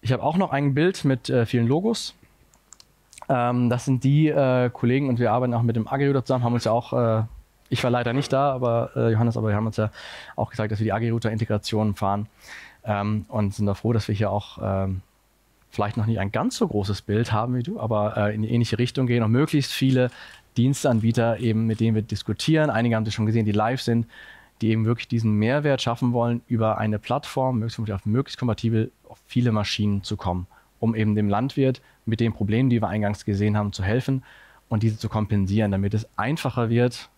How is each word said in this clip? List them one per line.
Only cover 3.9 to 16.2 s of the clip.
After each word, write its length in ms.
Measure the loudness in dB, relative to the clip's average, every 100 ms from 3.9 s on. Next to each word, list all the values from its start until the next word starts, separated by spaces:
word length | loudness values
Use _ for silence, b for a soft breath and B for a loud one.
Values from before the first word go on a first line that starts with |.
| 0
die, 260 | 4 4 4
äh, 420 | 4 2 2 0
Kollegen, 400 | 0 0 2 0
und 80 | 0
wir 120 | 2
arbeiten 200 | 2 0
auch 100 | 0
mit 140 | 0 0
dem 120 | -2
Agriuter 360 | 0 2 0
zusammen, 200 | 0 0
haben 100 | 2
uns 100 | 0
ja 80 | 2
auch, 200 | 0 0
äh, 300 | 0 2 2 -2 -8 -20 _ _
ich 160 | -2
war 60 | 0
leider 240 | 0 0
nicht 180 | -2 0
da, 180 | 2 2
aber, 420 | 0 0 0 0 0
äh, 160 | 2
Johannes, 240 | 4 2 0
aber 120 | 0
wir 80 | 0
haben 100 | -2
uns 100 | -2
ja 140 | -4 B B B B -6
auch 120 | -6
gesagt, 240 | -2 -4
dass 60 | -2
wir 60 |
die 80 | 0
Agriuter-Integrationen 1000 | 0 0 0 -2 -2 -2 -2 -2 0 0 0
fahren, 320 | -2 -2 -4 B B B B B
ähm, 440 | -4 -2 0 -2 -4
und 240 | -2 -2
sind 140 | 0 -2
da 80 |
froh, 180 | 0 0
dass 160 | 0 0
wir 60 |
hier 160 | 0 0
auch, 280 | -2 -6 -8
ähm, 400 | -4 -2 -2 -4 -10 _ _ _ _ _ _
vielleicht 260 | -4 -4 -2
noch 100 | -2
nicht 140 | 0